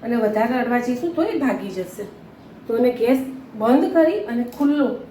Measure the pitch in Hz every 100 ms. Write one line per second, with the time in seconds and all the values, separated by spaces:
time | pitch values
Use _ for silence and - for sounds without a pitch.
0 | 226 233 214 214 233 254 247 247 240 247
1 | 339 - 403 339 269 196 196 185 175 -
2 | 202 - - - - - - 226 247 240
3 | 233 262 - - - 220 220 269 349 330
4 | 320 262 208 233 240 - 285 294 254 -
5 | -